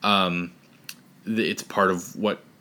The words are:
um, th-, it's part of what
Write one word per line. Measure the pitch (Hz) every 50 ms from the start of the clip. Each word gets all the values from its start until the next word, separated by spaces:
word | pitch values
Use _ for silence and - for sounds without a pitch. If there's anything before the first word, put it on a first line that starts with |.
| -
um, | 104 101 98 92 90 87 87 87 85 - - - - - - - - - - - - - - -
th-, | 107 113 110 95
it's | 78 - - -
part | - - 104 98 95
of | 92 87 - - -
what | - 104 104 101 - - - - -